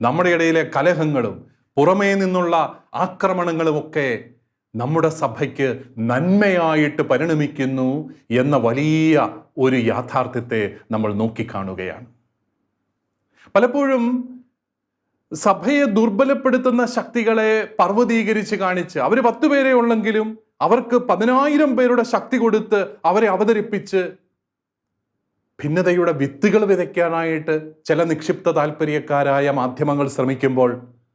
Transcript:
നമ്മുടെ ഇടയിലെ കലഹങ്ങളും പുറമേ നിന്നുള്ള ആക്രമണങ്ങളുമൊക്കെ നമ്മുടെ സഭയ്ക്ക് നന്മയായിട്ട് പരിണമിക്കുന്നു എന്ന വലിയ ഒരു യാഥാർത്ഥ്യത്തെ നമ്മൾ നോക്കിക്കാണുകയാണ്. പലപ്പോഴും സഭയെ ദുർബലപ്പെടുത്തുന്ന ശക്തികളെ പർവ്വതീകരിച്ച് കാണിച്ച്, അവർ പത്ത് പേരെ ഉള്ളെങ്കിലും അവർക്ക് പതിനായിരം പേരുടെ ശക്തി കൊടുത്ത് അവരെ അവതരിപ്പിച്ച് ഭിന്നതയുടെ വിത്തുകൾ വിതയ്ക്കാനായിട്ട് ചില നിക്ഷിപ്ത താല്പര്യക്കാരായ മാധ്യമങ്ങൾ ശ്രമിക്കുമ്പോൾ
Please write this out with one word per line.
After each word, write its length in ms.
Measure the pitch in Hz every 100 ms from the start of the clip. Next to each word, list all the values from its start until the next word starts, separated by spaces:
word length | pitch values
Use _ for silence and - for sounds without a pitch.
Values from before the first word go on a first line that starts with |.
നമ്മുടെ 280 | 117 151 180
ഇടയിലെ 420 | 170 165 160 156 143
കലഹങ്ങളും 720 | 147 165 156 139 110 90 - _ _ -
പുറമേ 380 | 151 190 202
നിന്നുള്ള 720 | 196 185 185 175 170 143 - _
ആക്രമണങ്ങളുമൊക്കെ 1300 | - 185 - 190 185 175 165 160 151 151 156 139 113 - _ _ _ _ 110
നമ്മുടെ 340 | 123 160 160
സഭയ്ക്ക് 720 | 156 139 117 143 - 131 107 - -
നന്മയായിട്ട് 1040 | 117 123 175 202 202 180 165 156 147 147
പരിണമിക്കുന്നു 1120 | 147 127 165 156 147 - 131 131 127 147 156 - _
എന്ന 260 | 120 131 143
വലിയ 720 | 113 120 151 156 160 151 110 - - -
ഒരു 180 | 131 127
യാഥാർത്ഥ്യത്തെ 1000 | 120 107 123 139 123 127 120 113 101 - _
നമ്മൾ 220 | 113 107
നോക്കിക്കാണുകയാണ്. 920 | 104 110 113 110 101 95 92 92 85 120 _ _ _ _ _ _ _ _ _ _ _ _ _ - 196
പലപ്പോഴും 720 | 240 285 277 262 233 254 247 - - _ _ _ _ _ _ _ _
സഭയെ 500 | 160 208 196 196 285
ദുർബലപ്പെടുത്തുന്ന 1000 | 285 202 226 196 269 277 269 254 254 240 240
ശക്തികളെ 920 | 247 - 240 220 226 214 220 202 -
പർവ്വതീകരിച്ച് 760 | 180 202 240 226 208 214 196 208
കാണിച്ച്, 440 | 185 180 170 156
അവർ 220 | 131 233
പത്ത് 260 | 247 233 302
പേരെ 240 | 285 262
ഉള്ളെങ്കിലും 680 | 254 233 226 208 214 220 220 _ _
അവർക്ക് 360 | 151 233 240 240
പതിനായിരം 800 | 247 180 226 254 285 302 302 233
പേരുടെ 260 | 247 247
ശക്തി 340 | 233 208 - 254
കൊടുത്ത് 500 | 226 214 220 208 190 - 165
അവരെ 220 | 190 220
അവതരിപ്പിച്ച് 840 | 185 208 214 208 202 - 190 175 - _ _ _ _ _ _ _ _ _ _ _ _ _ _
ഭിന്നതയുടെ 480 | 147 165 185 180 175
വിത്തുകൾ 540 | 151 139 - 214 214 208
വിതയ്ക്കാനായിട്ട് 1200 | 185 175 185 170 165 165 160 156 156 156 156 -
ചില 180 | 156
നിക്ഷിപ്ത 460 | 170 156 - 170 -
താല്പര്യക്കാരായ 1000 | 156 151 151 156 151 - 143 143 139 143
മാധ്യമങ്ങൾ 560 | 139 127 127 147 143 143
ശ്രമിക്കുമ്പോൾ 800 | 139 127 131 135 127 123 120 - _ _